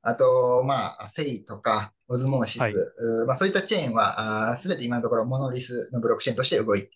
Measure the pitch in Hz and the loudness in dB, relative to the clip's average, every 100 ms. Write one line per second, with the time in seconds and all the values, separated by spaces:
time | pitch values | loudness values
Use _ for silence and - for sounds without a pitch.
0 | 117 120 131 127 123 123 131 131 98 - | -2 4 4 6 4 4 2 0 -2 -8
1 | 101 - 143 117 - 104 117 107 101 _ | -10 -6 -4 -6 -10 -6 0 0 -2 _
2 | _ 123 131 135 110 117 120 98 - - | _ -2 0 0 0 0 0 2 -2 -2
3 | 117 113 117 131 190 196 - 202 139 113 | -2 0 0 2 2 2 0 -2 0 2
4 | 104 - 110 107 110 120 185 180 120 120 | 0 0 -4 -2 -2 -2 -4 -4 -2 -2
5 | 113 117 113 131 135 123 123 123 - 120 | 0 0 0 -2 -2 -4 -6 -8 -4 -2
6 | 113 110 - 117 127 107 110 101 95 | 0 0 0 -2 0 0 2 0 -2